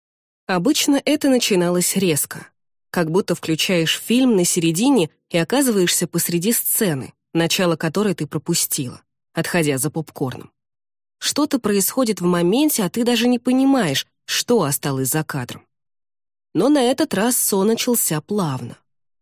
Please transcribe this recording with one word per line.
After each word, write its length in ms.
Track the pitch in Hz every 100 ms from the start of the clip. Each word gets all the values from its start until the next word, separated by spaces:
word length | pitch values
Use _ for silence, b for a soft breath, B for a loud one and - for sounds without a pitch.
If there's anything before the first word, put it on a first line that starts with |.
| _ _ _ _ -
Обычно 540 | 180 214 311 - 277
это 260 | - 302 285
начиналось 680 | 247 - 185 175 180 180 190
резко, 520 | 185 143 - 151 - _ _ _ _
как 200 | 180 160
будто 240 | 180 -
включаешь 640 | 170 - 160 - 175 160 -
фильм 380 | - 240 262 196
на 80 |
середине 680 | 175 180 165 165 262 247 156 _ _
и 80 | 170
оказываешься 680 | 165 262 262 202 175 - 175
посреди 460 | 170 - 170 196
сцены, 600 | 233 - - 202 135 104 - _
начало 440 | 165 165 - 175 160
которой 380 | 160 190 214
ты 120 | - 151
пропустила, 720 | 156 - 170 - - 123 127 _ _ _
отходя 460 | - 160 180 147 131
за 120 | 151
попкорном. 640 | 160 151 - 131 - - _ _ _ _ _ _ _
Что-то 400 | - - 302 262
происходит 600 | 208 202 - - 233 190
в 40 |
моменте, 580 | 180 175 175 240 302 -
а 80 | 180
ты 140 | 233
даже 240 | 240 233 240
не 100 | 247
понимаешь, 680 | 254 262 269 269 170 135 - _
что 400 | - - - 233
осталось 460 | 143 143 147 131 131
за 120 | 156
кадром. 420 | 151 143 120 - _ _ _ _ _ _ _ _ _
Но 140 | 151 247
на 140 | 294
этот 320 | 240 269 311
раз 220 | 190 240 240
сон 320 | - 196 202
начался 520 | 226 247 233 - 156
плавно. 560 | - 208 160 131 120 - _ _ _ _